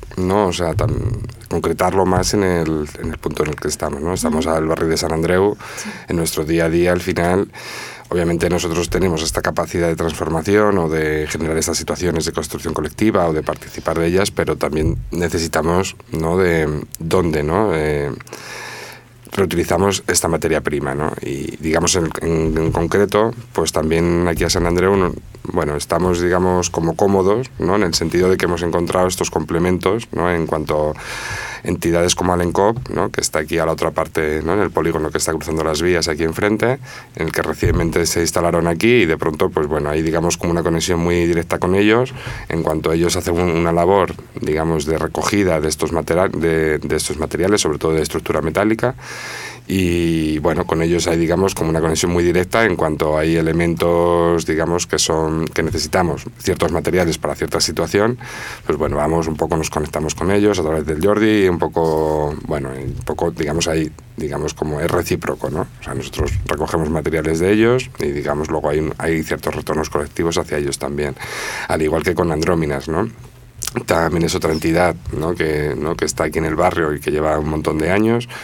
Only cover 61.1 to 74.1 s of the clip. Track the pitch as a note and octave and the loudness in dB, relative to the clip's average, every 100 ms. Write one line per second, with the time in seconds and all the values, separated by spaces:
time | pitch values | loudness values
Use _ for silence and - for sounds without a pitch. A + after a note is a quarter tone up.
61.1 | G#2 A2 G#2+ F#2+ E2+ E2 E2+ D#2+ D#2 D#2 | 2 4 4 4 2 0 2 2 2 2
62.1 | D2+ D2 D2 - D2 C2+ C2 C2+ C2 - | 2 0 -4 -4 -4 -4 -6 -8 -6 -4
63.1 | D#2 E2+ - D2 D#2+ E2 D#2+ D#2 - - | -2 -2 -2 -2 0 0 0 -2 -6 -16
64.1 | - D2+ D2 D2+ - D2+ D2 D#2+ F2 E2+ | -8 -6 -4 -4 -4 -4 -2 0 0 0
65.1 | E2+ - - - D#2 - - - C2 C2 | -2 -2 -4 -4 -4 -6 -8 -10 -8 -6
66.1 | - D2 - - D2 D#2 E2+ D#2 D#2+ D2+ | -4 -2 -2 -2 -2 0 0 0 0 0
67.1 | D#2+ D#2 D#2+ F#2 G#2+ A2+ B2+ - - D2+ | 0 0 2 4 6 4 4 -2 -6 -4
68.1 | C#2+ C#2 D2 D#2+ D#2 D2 D#2 D#2 - E2 | -2 -2 -2 -2 -2 0 0 0 -2 -2
69.1 | E2 D#2 D#2 - D2+ D2+ D#2 D2+ D2+ D2 | -2 -2 -4 -2 -2 -2 -2 0 -2 -2
70.1 | - E2+ E2+ D#2+ D2+ C#2+ - C#2+ C#2+ D2 | -2 0 0 -2 -2 -2 -4 -4 -2 -4
71.1 | C2+ - - - - - E2 D#2 D#2+ E2+ | -6 -10 -8 -8 -8 -4 0 0 0 0
72.1 | E2+ E2+ D#2 E2 E2 D2+ C#2 D#2+ D#2+ A#2 | 2 2 2 2 2 0 -2 -2 -2 -2
73.1 | - - - - - - - - E2+ E2 | -6 -18 -20 -20 -12 -8 -4 0 2 2